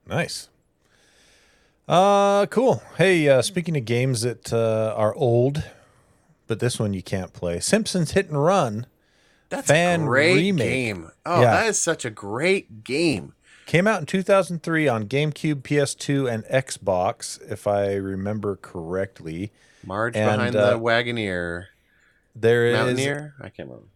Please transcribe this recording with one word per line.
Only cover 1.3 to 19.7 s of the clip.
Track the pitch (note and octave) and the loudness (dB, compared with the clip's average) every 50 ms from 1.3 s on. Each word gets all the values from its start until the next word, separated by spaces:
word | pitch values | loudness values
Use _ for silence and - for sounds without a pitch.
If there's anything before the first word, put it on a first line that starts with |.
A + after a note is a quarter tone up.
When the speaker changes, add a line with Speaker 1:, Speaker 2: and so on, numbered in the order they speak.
| _ _ _ _ _ _ _ _ _ _ _ - | _ _ _ _ _ _ _ _ _ _ _ 2
Speaker 1:
Uh, | C#3+ E3+ F#3+ G3+ G3+ G3+ G3+ G3+ - D3+ D3+ | 4 4 6 6 4 4 4 4 4 2 2
cool. | C3 - G#3 C4 B3+ D#3 A2 - - - | 2 0 2 2 2 2 0 -4 -14 0
Hey, | - E3+ F#3+ F#3 E3+ D3+ C#3+ | 2 4 4 4 4 6 6
uh, | C3+ B2+ | 6 6
speaking | A#2+ - - F3+ D#3+ F3 E3 | 4 2 -4 -4 -4 -2 -4
of | C#3+ A#2 | -4 -2
games | G#2+ A#2+ A#2+ B2+ C3+ C3 A2 | 0 0 0 2 0 0 -2
that, | A2+ B2 A2+ - _ - | -2 -4 -4 -6 _ -2
uh, | A#2+ A#2 A2+ A2+ A2 A2 A2 A2 G#2+ | 0 0 2 2 0 0 0 -2 0
are | A2 G#2+ G#2+ G#2 | 0 0 0 0
old, | - D3 A#2+ A#2 A#2+ A#2+ C3+ C#3+ D#3 - - - _ _ _ _ _ _ _ _ _ _ _ _ _ _ | 2 0 2 4 4 2 2 0 -4 -8 -8 -14 _ _ _ _ _ _ _ _ _ _ _ _ _ _
but | _ A2+ G2 | _ -4 -2
this | A#2 B2 - - | -2 -4 -2 -2
one | A2+ G#2 G2 | -2 -2 -2
you | F#2 | -6
can't | F2+ - - F#2+ F#2 F2 | -6 -6 -6 -6 -6 -8
play. | _ - - F2 F2 F2 | _ -8 -6 -4 -4 -4
Simpsons | - - - A3 G#3 - - F#3 D#3+ - | 0 0 0 0 0 -2 -2 -2 -2 0
Hit | - G3 F#3+ E3+ | 0 -2 -2 0
and | D3+ C#3+ | -2 0
Run. | C#3+ E3+ G3 F#3+ D3+ A#2 G#2 G#2+ A#2+ _ _ _ _ _ _ _ _ _ _ _ _ _ | 2 2 2 2 0 0 -4 -8 -10 _ _ _ _ _ _ _ _ _ _ _ _ _
Speaker 2:
That's | - C#4 C4+ - | -10 -6 2 2
Speaker 1:
Fan | C#3+ D#3+ F3 F3 F3 E3+ | 4 4 4 2 2 0
Speaker 2:
a | D#3 | 0
great | A#2 B2 C3+ D3 F3 F#3 | 2 2 4 4 4 4
Speaker 1:
remake. | - E3+ G3+ G3 D#3 A2+ - | 4 2 2 0 0 0 0
Speaker 2:
game. | - C3 B2+ A2+ G2+ F2+ E2 - _ _ _ | 0 -2 -2 -4 -6 -8 -10 -16 _ _ _
Oh, | D#3 F3 E3+ | -2 2 4
Speaker 1:
Yeah. | B2+ A#2 | 4 6
Speaker 2:
that | G#2 - A3 | 4 4 2
is | A3+ - - | 0 0 -2
such | - E3+ D#3 - - | -2 -2 -4 -4 -6
a | B2 | -10
great | G#2+ - G#2 G2+ G#2 A#2+ D3+ F3+ F#3+ G3 - _ A2+ G#2+ | -10 -10 -10 -8 -6 -2 0 0 0 0 -2 _ -20 -20
game. | G#2+ - B2+ D3 F3 E3 B2+ F#2 D2 C#2 _ _ _ _ - - _ | -8 -6 -2 0 0 0 0 -2 -6 -10 _ _ _ _ -20 -20 _
Speaker 1:
Came | - - D#3+ F#3 G#3+ | 0 2 2 4 2
out | A3 F#3 | 0 0
in | D3+ | -4
two | - - F#3+ | -4 -4 -4
thousand | F3+ - G3+ G3 F3+ F3+ F3 D#3+ | 2 4 2 2 2 0 -6 -8
three | - E3 E3 D#3+ D#3 | -4 -2 0 2 2
on | C#3 A#2 A2 G#2+ | 2 2 0 -2
GameCube, | G2+ C3 C#3 D3+ D#3 C#3+ - - D#3 D3+ C#3 - | -2 -2 -2 -2 -2 -4 -2 -2 -2 -2 -4 -4
P | - D3 D3 | -2 0 0
S | C#3 C3+ - | 0 0 -2
two, | _ - - C#3+ C#3 C3+ A#2+ | _ -4 -2 -2 0 0 -2
and | A2+ A2 A2 | -4 -4 -4
Xbox, | - - C3+ C3 - - - - G2 F#2 F2+ F2+ G#2 A#2 _ - - - - - - | 0 -2 -2 -2 -2 -12 -6 -2 0 0 2 0 -2 -2 _ -12 -14 -14 -14 -12 -12
if | G#2+ - - | -12 -6 -2
I | G#2 G2+ G2+ G2+ G2+ G2+ | 0 0 2 0 0 0
remember | G2 F#2+ F#2+ F#2+ F#2+ F#2+ G2+ G#2+ A2 G2+ G2+ F#2+ | -2 -2 -4 -4 -4 -4 -4 -4 -4 -4 -4 -6
correctly. | - - - - F2+ D#2+ D#2+ F2+ F#2+ G2 G2 _ - E2 D#2+ D#2+ E2+ G2 G#2 _ _ _ _ | -6 -12 -14 -12 -12 -8 -4 -4 -4 -4 -4 _ -14 -12 -10 -8 -8 -8 -10 _ _ _ _